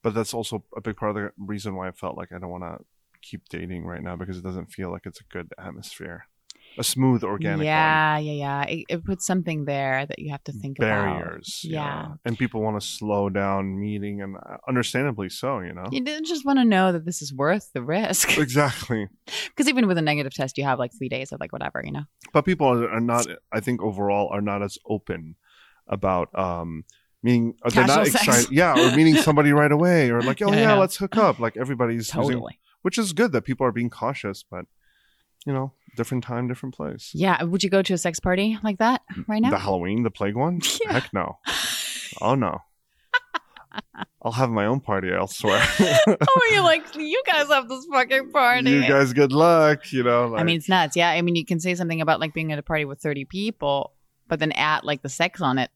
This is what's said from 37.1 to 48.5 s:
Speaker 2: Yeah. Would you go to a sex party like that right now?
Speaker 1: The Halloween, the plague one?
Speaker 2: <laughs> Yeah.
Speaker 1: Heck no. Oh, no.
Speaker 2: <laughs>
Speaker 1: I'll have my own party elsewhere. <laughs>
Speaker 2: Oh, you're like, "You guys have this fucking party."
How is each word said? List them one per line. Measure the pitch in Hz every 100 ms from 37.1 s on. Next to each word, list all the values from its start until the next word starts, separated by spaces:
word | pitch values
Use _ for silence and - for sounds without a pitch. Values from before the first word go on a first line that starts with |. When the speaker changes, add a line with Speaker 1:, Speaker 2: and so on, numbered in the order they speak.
Speaker 2:
Yeah. | 151 190 175
Would | 165 185
you | 185
go | 196
to | 185
a | 180
sex | 180 165
party | 185 180 208 214
like | 214 190
that | 226 175 _ 185 -
right | 214
now? | 220
Speaker 1:
The | 95
Halloween, | 98 95 90 107
the | 117
plague | - 101 107
one? | 151 175 -
Speaker 2:
<laughs> | -
Yeah. | 440
Speaker 1:
Heck | 131 -
no. | 98 82 - - - - - - - - -
Oh, | 107 135
no. | 101 73 _ _ _ _ _
Speaker 2:
<laughs> | 494 _ - _ - - - _ - - _
Speaker 1:
I'll | 117
have | 117 127
my | 107 104
own | 131
party | 123 98 92
elsewhere. | 90 95 - 107 98 -
<laughs> | - - 659 622
Speaker 2:
Oh, | - - 523 466
you're | 415
like, | 349 320 311 294
"You | 302 415 554
guys | 320 294
have | 285 233
this | 262 320
fucking | 277 254 269 269
party." | 294 247